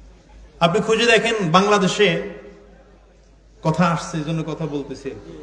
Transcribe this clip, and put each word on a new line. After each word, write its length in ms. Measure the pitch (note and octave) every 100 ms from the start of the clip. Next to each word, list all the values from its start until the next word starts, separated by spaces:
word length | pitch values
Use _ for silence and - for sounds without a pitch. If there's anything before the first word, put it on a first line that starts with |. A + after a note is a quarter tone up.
| - - - - - -
আপনি 200 | E3+ G3+
খুঁজে 240 | A3 A3 A#3
দেখেন, 440 | A3 A#3 A3 F3
বাংলাদেশে 920 | F3+ G3+ G3+ F#3 - G3 E3 - - - - - - - - _ _ _ _ _ -
কথা 240 | E3 D#3 F3
আসছে, 320 | D#3+ - E3
এই 60 |
জন্য 180 | D3 D#3+
কথা 240 | D#3 D3 D#3
বলতেছি, 440 | C#3+ C3 C3 C3+ G#2+ - -